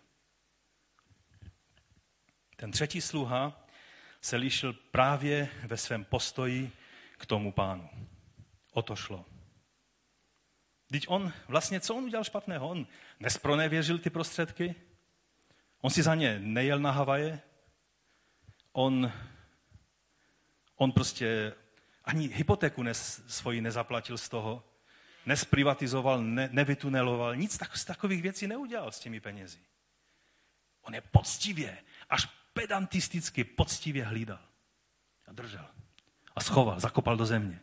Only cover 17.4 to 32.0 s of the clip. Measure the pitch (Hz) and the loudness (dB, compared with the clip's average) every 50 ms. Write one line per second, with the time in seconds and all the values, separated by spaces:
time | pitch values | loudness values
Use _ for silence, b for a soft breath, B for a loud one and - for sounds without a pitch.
17.4 | - - _ _ _ _ _ _ _ _ _ _ b b b b b b b b | -12 -18 _ _ _ _ _ _ _ _ _ _ b b b b b b b b
18.4 | b b b b b _ - 131 131 135 131 127 127 120 B B B B B B | b b b b b _ 0 2 2 4 4 2 0 0 B B B B B B
19.4 | B B B B B B B B B _ _ _ _ _ b b b b b b | B B B B B B B B B _ _ _ _ _ b b b b b b
20.4 | b b b b b b _ - 139 131 127 - 131 - - - 123 110 113 110 | b b b b b b _ 2 2 6 6 4 4 2 -2 -2 0 0 0 0
21.4 | 107 107 - - _ _ _ b b b b b b - 135 160 151 131 101 98 | -2 -4 -6 -12 _ _ _ b b b b b b -2 -2 0 0 -2 -2 -2
22.4 | 156 - 202 196 170 147 - - 120 117 113 - - - - - - - - - | 4 4 4 4 4 0 0 0 -2 -2 -2 -2 -4 -6 -8 -8 -10 -6 -6 -4
23.4 | - 123 120 117 110 117 107 120 117 - 123 117 110 - 120 113 - - - 117 | -2 -2 -2 0 -2 -2 -2 -2 -4 -2 -2 -4 -4 -4 -8 -8 -6 -6 -4 -4
24.4 | 110 110 113 123 - _ _ B B B B B B B B B B - 143 139 | -4 -4 -6 -6 -10 _ _ B B B B B B B B B B 2 2 2
25.4 | - - - 139 139 143 135 - 147 123 127 135 123 135 131 123 113 113 117 127 | 4 4 4 6 6 4 4 2 0 0 0 2 4 4 4 4 2 0 0 0
26.4 | 135 127 127 139 143 135 143 - - 143 135 131 123 127 120 120 120 120 120 143 | -2 0 2 2 4 4 2 0 0 0 2 2 2 2 2 0 0 -2 -2 -2
27.4 | 190 214 - - 180 - - - - - 175 - - 196 190 175 165 190 190 - | -2 -2 -2 -4 -4 -4 -4 -4 -4 -4 -6 -4 -2 0 0 0 -2 -4 -4 -4
28.4 | 202 196 220 269 285 233 240 220 160 110 - - - 120 113 107 - 107 101 101 | -4 -4 -4 -6 -8 -8 -8 -8 -8 -8 -10 -10 -10 -10 -10 -8 -10 -10 -12 -12
29.4 | 95 87 82 82 _ _ _ _ _ _ _ b b b b b b b b b | -14 -14 -16 -20 _ _ _ _ _ _ _ b b b b b b b b b
30.4 | b b b b b _ _ _ - - 113 110 - - - - - - - - | b b b b b _ _ _ -16 -12 -12 -12 -4 6 6 6 6 6 -2 -2
31.4 | - 208 196 156 147 - - - - B B B | -2 -4 -2 -4 -4 -6 -8 -14 -20 B B B